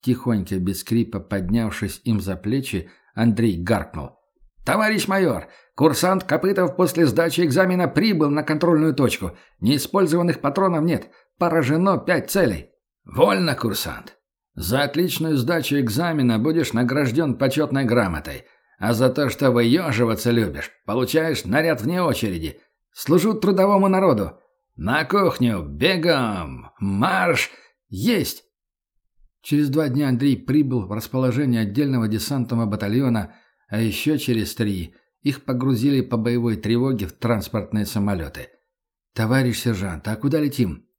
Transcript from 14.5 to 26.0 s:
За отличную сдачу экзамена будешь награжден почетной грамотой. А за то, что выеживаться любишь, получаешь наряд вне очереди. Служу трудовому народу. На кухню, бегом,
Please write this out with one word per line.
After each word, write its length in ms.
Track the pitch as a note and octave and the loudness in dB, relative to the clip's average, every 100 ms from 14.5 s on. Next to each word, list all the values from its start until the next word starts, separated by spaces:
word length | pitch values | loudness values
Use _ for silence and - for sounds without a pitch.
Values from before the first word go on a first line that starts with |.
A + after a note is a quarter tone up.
За 300 | - E2+ B2+ | -10 -2 0
отличную 540 | C#3+ D3 F3+ - D#3+ D3 | 0 0 -2 -2 0 0
сдачу 400 | B2 E3+ - C#3+ | 0 -2 0 0
экзамена 600 | B2 G#2+ F3 C#3+ B2 A2 | 0 0 0 2 2 2
будешь 360 | B2+ E3 D3 | 2 0 0
награжден 640 | A2 B2 C3 C3+ A#2+ D#3+ A#2+ | 0 0 0 0 0 -2 0
почетной 460 | C3+ D3+ D3+ C#3 B2+ | 0 0 0 0 0
грамотой. 580 | A#2+ G2 E2 - C#2 - _ _ _ | 2 0 -4 -8 -14 -16 _ _ _
А 160 | G2 | -2
за 160 | A2+ B2+ | 2 2
то, 200 | B2+ C#3 | 2 -2
что 200 | - C#3 | 2 2
выеживаться 800 | A#2+ A#2 D3+ E3 A2+ A#2+ A2+ A#2+ | 4 4 2 0 0 0 0 2
любишь, 400 | A#2 G#2 C#2+ - _ - | 2 0 -4 -12 _ -4
получаешь 600 | A2 B2 D#3+ D#3+ D3 - | -2 0 0 0 -2 0
наряд 360 | B2 E3 D3+ | 0 2 0
вне 220 | G#2+ F3 | -2 0
очереди. 560 | F3 B2 A2 F2+ D#2+ - _ _ _ | 0 0 -2 -4 -6 -10 _ _ _
Служу 400 | - - F3 G#3 | -14 2 2 4
трудовому 540 | G#3+ G3+ F#3+ G3 G3+ G3 | 0 0 4 4 4 4
народу. 500 | F#3+ F#3+ A#2+ F2 - _ _ _ - | 4 4 2 -2 -8 _ _ _ -8
На 280 | F2+ C#3+ | -2 -2
кухню, 600 | D#3 G3+ F#3 - B2 G2+ | 0 2 2 2 0 0
бегом, 1080 | D2 C#2+ D3+ F#3 | -6 -2 0 0